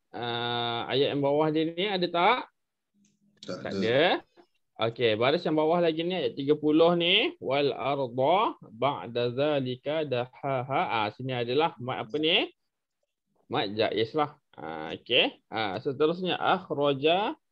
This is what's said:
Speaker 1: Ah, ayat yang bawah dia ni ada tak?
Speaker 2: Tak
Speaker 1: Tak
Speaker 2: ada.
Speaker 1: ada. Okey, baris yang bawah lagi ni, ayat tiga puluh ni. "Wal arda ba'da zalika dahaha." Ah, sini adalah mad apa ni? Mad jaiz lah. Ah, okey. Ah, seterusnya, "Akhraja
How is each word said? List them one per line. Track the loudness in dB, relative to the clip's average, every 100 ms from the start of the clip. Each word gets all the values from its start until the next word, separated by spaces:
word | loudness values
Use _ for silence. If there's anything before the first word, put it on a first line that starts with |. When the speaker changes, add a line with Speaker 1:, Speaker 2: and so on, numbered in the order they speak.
| _
Speaker 1:
Ah, | -8 -6 -4 -2 -2 -2 -4 -2
ayat | 0 2
yang | 2
bawah | 0 2 2
dia | 2
ni | -2 -2 -2
ada | -2
tak? | -2 2 4 2 -2 _ _ _ _ _ _ _ _ _
Speaker 2:
Tak | -10 -8
Speaker 1:
Tak | -6
Speaker 2:
ada. | -2
Speaker 1:
ada. | 2 4 4 2 -4 _ _ _ _ -4
Okey, | -4 2 2
baris | 4 2 2
yang | 0
bawah | 0 2 2
lagi | 2 0
ni, | -2 -2
ayat | -4
tiga | -4 0 2
puluh | 4 6 6 4
ni. | 4 2 2 -4
"Wal | -2 0 0
arda | 0 -2 -2 -4 0 2 2 0 -4 -16
ba'da | -2 -2 -2 -6 -2 -2
zalika | 0 0 0 -2 -6 -4 -4
dahaha." | -2 -4 -4 -6 -4 -4 -2 -2 0 0
Ah, | -2
sini | -4 -6 -4
adalah | 0 0 0 -2
mad | -8 -6
apa | -6 -2
ni? | 2 2 0 _ _ _ _ _ _ _ _ _ -6
Mad | -4 -4 0
jaiz | 0 2 -2
lah. | 0 -2 -4 _
Ah, | -14 -10 -8 -8
okey. | -10 0 0 0 -4 -10
Ah, | -4 -4 -4
seterusnya, | -6 0 0 0 -4
"Akhraja | -2 0 0 -2 -2 0 2 2 2 0 -6 _